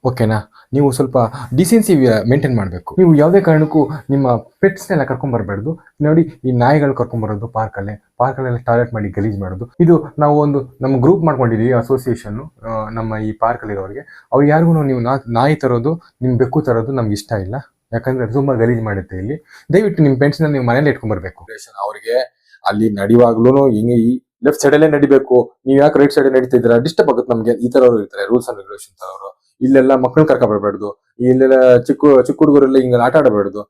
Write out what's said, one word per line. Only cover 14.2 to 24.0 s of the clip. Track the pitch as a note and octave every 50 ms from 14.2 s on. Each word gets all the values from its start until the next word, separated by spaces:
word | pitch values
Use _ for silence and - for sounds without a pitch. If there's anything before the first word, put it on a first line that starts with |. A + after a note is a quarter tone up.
| _ _
ಅವ್ರು | B2+ C3+ C#3+
ಯಾರಿಗೂ | D3 D3+ D#3 E3 E3+ E3 D#3
ನೀವು | D3 C3+ C3 B2
ನಾ-, | A#2 A#2+ C3+ C#3 - A#2+
ನಾಯಿ | A#2 A2+ B2+ D3 D#3
ತರೋದು, | D3 - B2+ B2 A#2+ A#2 D3 E3 E3+ _ _ _ _
ನಿಮ್ | B2+ B2+ B2 A#2+
ಬೆಕ್ಕು | C3 B2 - D#3
ತರೋದು | D3+ C3 A#2 A2+ A2+ A#2
ನಮ್ಗೆ | C3+ B2+ A2+ G#2+
ಇಷ್ಟ | G#2 G2+ - _ A2+ G2+
ಇಲ್ಲ, | F#2+ F#2 A2 C#3+ - _ _ _ _ _
ಯಾಕಂದ್ರೆ | A2+ A#2+ A#2+ C3 C3 B2+ A#2+
ಅದು | G#2+
ತುಂಬಾ | A#2 C#3 C#3 C#3 C3
ಗಲೀಜ್ | A2+ A#2 A#2 A#2+ A2+
ಮಾಡುತ್ತೆ | A2 G#2+ G2+ F#2+ F2 _ G2
ಇಲ್ಲಿ. | F#2 F#2+ A2+ D3 E3 _ _ - - _ -
ದಯವಿಟ್ಟು | D3 G3 A3 G3+ E3+ E3
ನಿಮ್ | D#3 C#3 C3+ B2
ಪೆಟ್ಸ್‌ನ | C#3+ D3+ D3 - D#3+
ನೀವು | D3+ D3 C3+ B2
ಮನೇಲಿ | A#2+ A#2 C3+ D3+ D3
ಇಟ್ಕೊಂಡ್ | A#2+ - - A2 G#2+
ಬರ್ಬೇಕು. | F2 E2+ F#2 - _ - - A2 - - _ _ G2
ಅವ್ರಿಗೆ | G2+ G#2 G#2+ G#2 G#2 A2+ A#2 B2+ B2+ - _ _ _ _ _ _ -
ಅಲ್ಲಿ | F#2+ G#2 G#2 A2 A2+ G#2
ನಡಿವಾಗ್ಲೂನು | G2 G2 G#2 A2+ A#2 B2 A#2 A#2 A2 A#2 B2+ C3+ C#3 C#3 C3
ಹಿಂಗೆ | A2+ G#2+ A2 A#2+ B2
ಈ | A#2